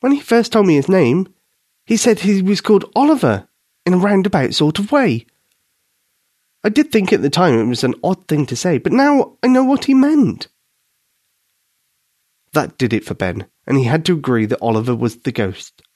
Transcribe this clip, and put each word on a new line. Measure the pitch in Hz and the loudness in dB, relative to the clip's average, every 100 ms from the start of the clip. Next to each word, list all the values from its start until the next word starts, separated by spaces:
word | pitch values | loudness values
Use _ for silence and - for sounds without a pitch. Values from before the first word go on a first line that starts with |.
when | 247 | 0
he | 285 | -2
first | - 233 226 | 2 0 2
told | 226 196 | 2 4
me | 151 | 2
his | 139 | 2
name, | 190 135 147 190 _ _ _ _ _ _ | 2 2 2 -2 _ _ _ _ _ _
he | 220 | 0
said | 247 214 | 2 0
he | 190 196 | 0 0
was | 185 202 | 0 -2
called | - 208 - | 2 2 2
Oliver | 202 285 302 139 101 - _ _ _ - | 0 2 2 2 -2 -4 _ _ _ -2
in | |
a | 180 | 0
roundabout | 202 202 190 190 131 | 2 2 0 0 -2
sort | - 151 156 | 0 -2 -2
of | 208 | -2
way. | 285 247 117 - _ _ _ _ _ _ _ _ _ _ _ _ _ | 0 0 -2 -6 _ _ _ _ _ _ _ _ _ _ _ _ _
I | - | -4
did | 214 302 | 0 0
think | 226 190 | 0 0
at | 120 | 0
the | 117 | 0
time | 143 180 117 | 0 2 2
it | 113 | 0
was | 120 | -2
an | 131 123 | -4 -4
odd | 156 185 _ | -4 -6 _
thing | 151 139 | -4 -4
to | 123 | -4
say, | 185 147 | -2 -2
but | 170 | 0
now | 240 277 285 - _ | 0 2 2 -2 _
I | 247 | 0
know | 254 | 2
what | 262 277 - | 2 0 2
he | |
meant. | 269 277 302 208 98 - _ _ _ _ _ _ _ _ _ _ _ _ _ _ _ _ _ _ _ _ | 2 4 2 0 -2 -12 _ _ _ _ _ _ _ _ _ _ _ _ _ _ _ _ _ _ _ _
That | - 185 - | -6 -6 -4
did | 123 | -2
it | 110 | -2
for | - | -6
Ben, | - 92 95 - _ - | -6 -6 -6 -12 _ -4
and | 139 | -2
he | |
had | 123 160 160 | 0 -2 0
to | |
agree | 170 135 123 107 | -2 0 -2 0
that | 123 | -2
Oliver | 117 110 117 | -2 -2 -2
was | 120 120 - | -2 -4 -6
the | - | -8
ghost. | 123 101 95 - _ _ | -4 -6 -6 -18 _ _